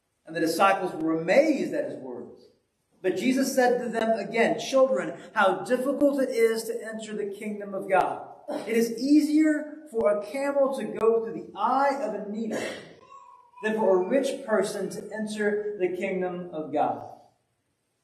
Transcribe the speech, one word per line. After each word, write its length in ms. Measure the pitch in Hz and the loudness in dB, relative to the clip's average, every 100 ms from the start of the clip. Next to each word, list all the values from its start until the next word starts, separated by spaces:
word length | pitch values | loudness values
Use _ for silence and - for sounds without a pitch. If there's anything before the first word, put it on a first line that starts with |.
| _ _ - | _ _ -10
And 100 | 165 | -2
the 60 | |
disciples 520 | 160 160 196 190 180 | 0 4 4 4 -2
were 280 | 170 160 160 | -4 -2 -2
amazed 520 | 170 233 320 240 165 | 2 4 6 4 -2
at 160 | 147 135 | -4 -4
his 100 | 123 | -8
words. 500 | 127 120 120 - - _ _ _ _ _ | -12 -12 -14 -18 -20 _ _ _ _ _
But 140 | 185 - | -4 0
Jesus 400 | 247 262 262 262 | 0 2 2 4
said 240 | 247 233 | 4 2
to 80 | 233 | 0
them 320 | 226 226 220 | -2 0 0
again, 400 | - 226 269 - | -2 2 2 0
'Children, 580 | - 269 262 202 160 - - | 0 4 4 2 -4 -8 -6
how 260 | 220 196 185 | 2 2 2
difficult 560 | - 247 262 277 285 277 | -2 -2 0 2 2 2
it 120 | 254 | 0
is 340 | 233 226 226 220 | 2 2 2 -4
to 180 | 233 | -8
enter 320 | 214 214 214 208 | -8 -10 -8 -6
the 180 | 202 | -6
kingdom 400 | - 214 202 196 | -6 -8 -8 -8
of 140 | 190 196 | -8 0
God. 400 | 180 - - - - - - - | 2 2 -2 -10 -16 -10 -8 -2
It 80 | 233 | 0
is 160 | 226 - | 0 0
easier 880 | 269 294 294 302 311 294 - - - | 4 6 6 4 4 2 -2 -12 -8
for 200 | 226 208 | 0 2
a 160 | 208 - | 2 -2
camel 500 | 269 285 277 262 220 | -4 -2 2 2 0
to 60 | |
go 400 | 202 196 226 226 | -6 0 2 2
through 100 | 220 | 0
the 160 | 160 - 190 | -8 -10 -4
eye 420 | 226 262 277 - | 0 2 2 0
of 100 | - | -4
a 160 | 202 202 | -6 -6
needle 320 | 214 220 - - - - - - - - - _ - | -6 -4 -4 -6 -10 -16 -20 -20 -20 -20 -20 _ -6
than 120 | 208 220 | -2 2
for 280 | 185 185 | 4 4
a 60 | 185 | 4
rich 360 | 269 - - - | 2 0 -4 -2
person 440 | 208 - 202 190 | 0 0 -2 -6
to 240 | - - | -8 -10
enter 640 | 220 208 214 208 208 - - | -8 -6 -2 0 0 -4 -2
the 160 | 180 180 | -2 -2
kingdom 540 | 196 185 180 180 175 | -4 -2 -4 -6 -8
of 220 | 156 - | -8 -4
God.' 360 | 143 - - - - _ _ _ _ _ _ _ _ | -2 -2 -2 -10 -18 _ _ _ _ _ _ _ _